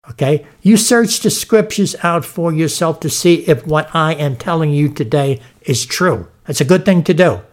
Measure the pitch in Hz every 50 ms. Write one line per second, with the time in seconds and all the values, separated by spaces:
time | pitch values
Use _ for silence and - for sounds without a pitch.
0 | _ - 117 - 139 131 151 151 - - _ _ - 185 226 214 226 - 247 233
1 | 233 220 - - - 208 202 - - - 226 214 208 214 - 208 196 - - -
2 | - 170 170 170 - - - 185 170 165 156 156 160 147 - - 175 160 156 160
3 | - 151 - - - 175 170 165 - - 151 120 - 165 156 151 151 - - 165
4 | 156 156 160 147 151 143 131 120 - - 170 160 160 151 147 143 147 143 147 -
5 | 147 113 151 147 139 139 135 117 - - _ _ _ - 131 113 - - - -
6 | 180 180 131 98 85 - _ _ _ - 147 - 147 131 180 185 190 196 190 175
7 | 156 - 175 151 180 160 104 92 - _